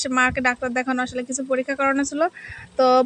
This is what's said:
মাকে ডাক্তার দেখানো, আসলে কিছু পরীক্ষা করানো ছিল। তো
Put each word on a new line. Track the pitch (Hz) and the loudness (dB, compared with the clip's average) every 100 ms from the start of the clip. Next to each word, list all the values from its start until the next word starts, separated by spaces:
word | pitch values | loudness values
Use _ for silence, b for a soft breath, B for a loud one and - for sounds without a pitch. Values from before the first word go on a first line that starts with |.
| 277 | 0
মাকে | 254 254 262 | 2 2 2
ডাক্তার | 254 247 254 | -2 -2 -4
দেখানো, | 240 254 254 | -4 -2 -2
আসলে | 254 247 | -4 -6
কিছু | 247 262 269 | -6 -8 -2
পরীক্ষা | 262 262 277 | -2 -2 0
করানো | 269 269 | 0 2
ছিল। | 277 294 339 B B B B - | -2 0 -2 B B B B 2
তো | 254 254 | 6 6